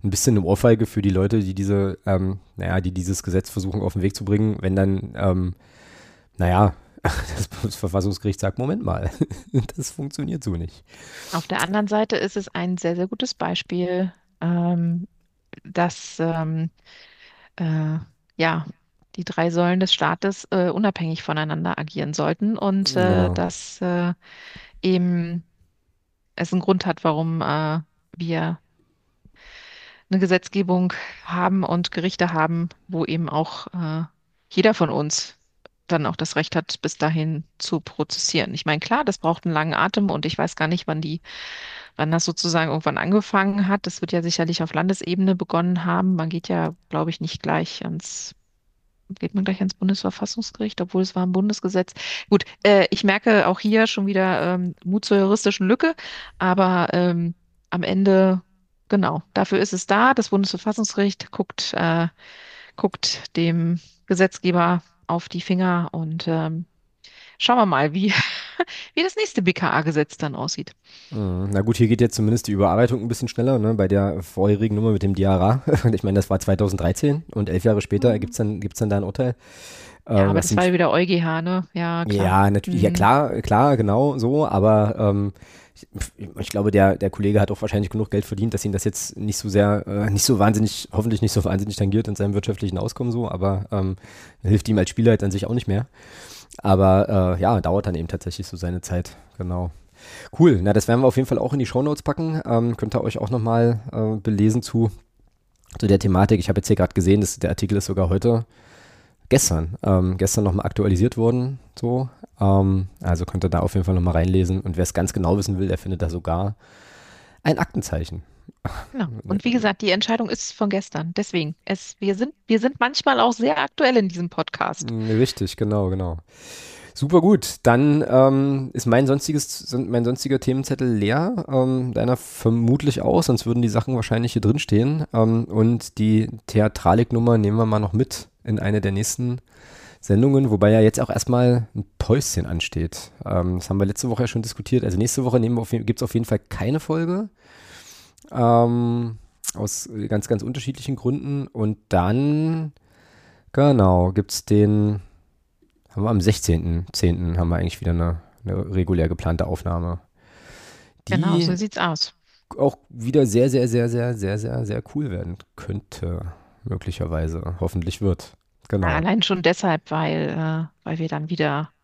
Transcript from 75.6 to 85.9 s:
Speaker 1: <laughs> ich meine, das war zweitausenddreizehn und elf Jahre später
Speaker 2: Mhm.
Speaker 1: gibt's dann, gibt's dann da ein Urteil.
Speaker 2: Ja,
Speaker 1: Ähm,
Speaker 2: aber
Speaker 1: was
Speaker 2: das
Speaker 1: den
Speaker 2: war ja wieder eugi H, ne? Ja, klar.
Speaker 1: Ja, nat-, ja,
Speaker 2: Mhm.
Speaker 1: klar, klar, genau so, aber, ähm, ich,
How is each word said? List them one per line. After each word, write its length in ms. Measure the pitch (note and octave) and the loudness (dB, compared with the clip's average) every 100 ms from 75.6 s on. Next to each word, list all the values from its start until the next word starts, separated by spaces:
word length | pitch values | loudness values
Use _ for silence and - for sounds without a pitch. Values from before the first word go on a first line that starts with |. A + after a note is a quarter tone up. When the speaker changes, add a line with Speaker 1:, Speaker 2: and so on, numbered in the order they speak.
| - | 2
Speaker 1:
<laughs> 260 | - A#2+ | 2 2
ich 120 | A2 | 0
meine, 120 | G2+ G2 | 2 0
das 140 | - | 2
war 100 | F#2+ | -2
zweitausenddreizehn 840 | - F#2+ G2+ F#2 E2+ G2+ D3 C#3+ - | 0 0 0 0 -2 0 0 0 -4
und 160 | - G#2 | -6 -2
elf 140 | F2+ | 0
Jahre 180 | A2+ G#2 | 2 2
später 320 | - G2+ A#2+ | 0 2 2
Speaker 2:
Mhm. 60 | G#2+ | 0
Speaker 1:
gibt's 180 | G2 - | -4 -4
dann, 220 | G#2+ G2+ | -4 -4
gibt's 200 | G2+ - | -8 -4
dann 100 | G#2+ | 0
da 80 | G2+ | 0
ein 60 | |
Urteil. 320 | G2 G2+ B2+ A#2+ - - - - - - - | -2 -2 -4 -4 -14 -20 -20 -20 -20 -20 0
Speaker 2:
Ja, 80 | G#2+ | 2
Speaker 1:
Ähm, 140 | G2 | 4
Speaker 2:
aber 60 | G2 | 2
Speaker 1:
was 100 | E3 | 2
Speaker 2:
das 40 | |
Speaker 1:
den 80 | A2 | 2
Speaker 2:
war 80 | F3+ | 2
ja 80 | |
wieder 160 | F3+ E3 | 4 2
eugi 280 | D#3 F3+ F3 | 2 2 0
H, 220 | E3 D#3+ | 0 -2
ne? 260 | E3+ F#3 E3+ | -2 -4 -4
Ja, 320 | E3+ E3+ E3+ B2+ | -6 -4 -4 -2
klar. 200 | G2+ F#2 | 0 2
Speaker 1:
Ja, 240 | F#2+ G2 | 4 4
nat-, 180 | G2+ - | 2 0
ja, 220 | F2 F#2+ | 0 0
Speaker 2:
Mhm. 40 | |
Speaker 1:
klar, 480 | F2 G2+ C3+ C#3 - | 4 4 4 2 -2
klar, 360 | - G#2+ C#3+ B2+ | 0 4 4 4
genau 400 | G#2 G#2+ C#3+ C3+ | 2 2 2 0
so, 300 | A2+ D3 D#3 | 0 2 0
aber, 480 | - G#2+ G#2+ G#2+ - | 2 4 4 4 2
ähm, 360 | G#2 G2+ G2+ - - - _ _ | 0 2 -2 -6 -20 -20 _ _
ich, 120 | - | -18